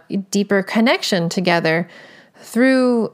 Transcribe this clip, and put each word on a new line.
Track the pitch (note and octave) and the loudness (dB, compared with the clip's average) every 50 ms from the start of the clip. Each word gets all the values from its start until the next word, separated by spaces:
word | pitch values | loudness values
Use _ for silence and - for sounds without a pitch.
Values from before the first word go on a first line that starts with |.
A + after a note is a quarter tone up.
| - - - G3 F#3+ - | -8 -8 -8 -8 -6 -4
deeper | - G3+ G3+ G3+ G3+ G3 | -2 -2 0 0 0 -2
connection | F#3+ - - A3 A3+ B3 D#4 F#4 - - G#3+ F3+ E3 E3+ | -2 -2 0 0 2 2 0 0 -2 -2 -2 -2 -2 -2
together | - G3+ F3+ F3+ E3+ E3+ E3 E3 D#3+ E3 F3 - - - - - - - - _ _ - - | -2 -2 0 0 0 0 0 0 0 -2 -2 -6 -10 -18 -20 -20 -20 -20 -20 _ _ -20 -20
through, | - - A3+ B3 C4 C4 C4 B3+ B3 B3 A#3 A3 - | -6 -2 2 2 4 4 2 2 2 2 0 -2 -2